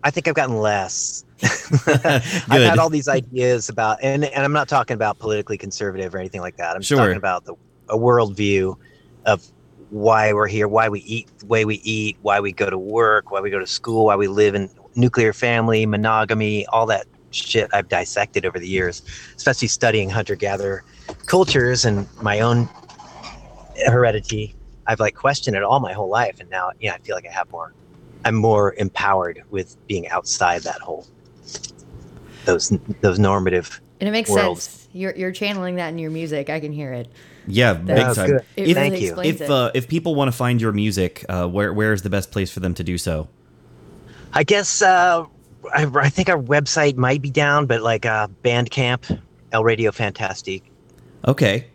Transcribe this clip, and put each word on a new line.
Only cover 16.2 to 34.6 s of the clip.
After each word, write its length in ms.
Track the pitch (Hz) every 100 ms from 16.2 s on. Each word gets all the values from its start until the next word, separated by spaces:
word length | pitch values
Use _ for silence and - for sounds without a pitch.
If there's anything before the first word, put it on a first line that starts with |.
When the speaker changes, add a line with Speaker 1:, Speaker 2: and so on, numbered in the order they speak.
| 107 110 107 107 -
Speaker 1:
all 180 | 113 113
that 180 | 101 - _ _
shit 380 | - - 113 104
I've 160 | 101 90
dissected 560 | 92 90 - 104 - 92
over 120 | 90
the 80 | 87
years, 340 | 95 90 87 - - - -
especially 320 | - 127 120
studying 420 | - 120 110 95
hunter-gatherer 720 | 101 104 101 101 98 101 98 - - - - -
cultures 580 | 185 185 143 123 123 120
and 220 | 101 101 -
my 180 | 110 104
own 280 | 113 120 120 - - - - - - - - - - - -
heredity. 680 | 123 120 107 - 107 107 - - - -
I've, 120 | 113
like, 160 | 104 -
questioned 400 | 135 143 - 98
it 60 |
all 160 | 98 135
my 140 | 113
whole 160 | 92 98
life, 300 | 107 117 92
and 100 | 90
now, 220 | 92 92 -
you 100 | 107
know, 60 | 90
I 40 |
feel 160 | - 92
like 100 | 87
I 40 |
have 180 | 92 87
more, 220 | 85 80 _ - - - -
I'm 120 | 117 110
more 380 | 110 107 101 -
empowered 680 | 101 - 101 95 87 82 -
with 260 | 101 90 - _
being 200 | 98 85
outside 520 | 92 - - 90 85
that 160 | 80 80
whole, 240 | - 80 - _ - - - - - - - - - - - - -
those, 260 | 87 - 98 - 104
those 160 | 104 92
normative 600 | 101 98 92 90 85 - _ _
Speaker 3:
And 80 | 196
it 40 |
makes 180 | 214 220
Speaker 1:
worlds. 340 | 202 180 175